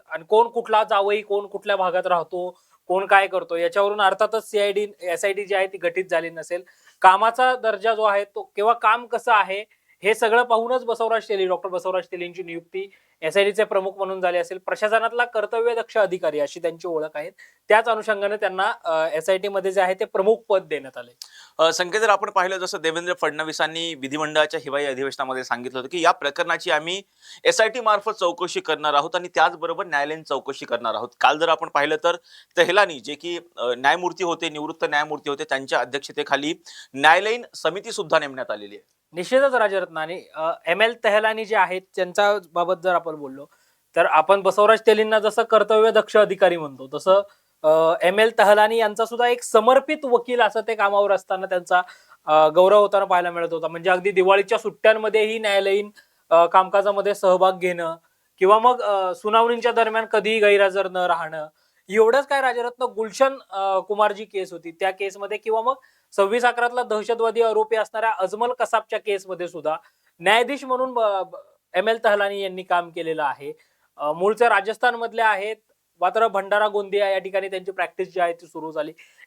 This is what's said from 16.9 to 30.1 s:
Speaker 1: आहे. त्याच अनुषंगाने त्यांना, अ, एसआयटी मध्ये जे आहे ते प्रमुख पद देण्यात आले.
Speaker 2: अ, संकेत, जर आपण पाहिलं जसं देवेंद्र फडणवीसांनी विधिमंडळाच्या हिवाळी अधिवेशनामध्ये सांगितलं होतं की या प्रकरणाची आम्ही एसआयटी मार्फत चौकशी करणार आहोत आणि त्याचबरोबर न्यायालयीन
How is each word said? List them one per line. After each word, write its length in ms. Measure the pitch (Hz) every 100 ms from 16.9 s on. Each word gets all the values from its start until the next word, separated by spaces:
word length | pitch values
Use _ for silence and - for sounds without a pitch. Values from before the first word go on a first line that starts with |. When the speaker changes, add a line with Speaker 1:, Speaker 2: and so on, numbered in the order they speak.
| 160 156
Speaker 1:
आहे. 160 | 151 165 - - _ -
त्याच 200 | 214 226
अनुषंगाने 480 | 220 214 202 202 208
त्यांना, 360 | 202 185 202 -
अ, 240 | 170 160 160
एसआयटी 360 | 156 160 190 202
मध्ये 240 | 196 190
जे 80 | 190
आहे 140 | 185
ते 100 | 190
प्रमुख 320 | 214 196 190 220 -
पद 140 | 190
देण्यात 360 | 160 147 135 127
आले. 120 | 123 - - - - -
Speaker 2:
अ, 140 | 165
संकेत, 280 | 165 180 202
जर 80 | 220
आपण 220 | 196 202
पाहिलं 260 | 196 185 190
जसं 220 | 180 190
देवेंद्र 340 | 160 160 175 180
फडणवीसांनी 760 | 156 151 156 156 160 165 165
विधिमंडळाच्या 640 | 147 131 151 151 151 151 160
हिवाळी 220 | 147 139 143
अधिवेशनामध्ये 580 | 127 135 123 131 131
सांगितलं 340 | 127 120 123 131
होतं 100 | 131
की 120 | 180
या 120 | 165
प्रकरणाची 580 | 180 143 139 170 165 175
आम्ही 320 | 156 160 190 190 _ - -
एसआयटी 360 | - 175 220 247
मार्फत 320 | 220 208 220
चौकशी 480 | 214 180 - 180 185
करणार 340 | 175 147 151
आहोत 200 | 143 160
आणि 140 | 180 175
त्याचबरोबर 520 | 170 165 175 165 170 185
न्यायालयीन 360 | 147 143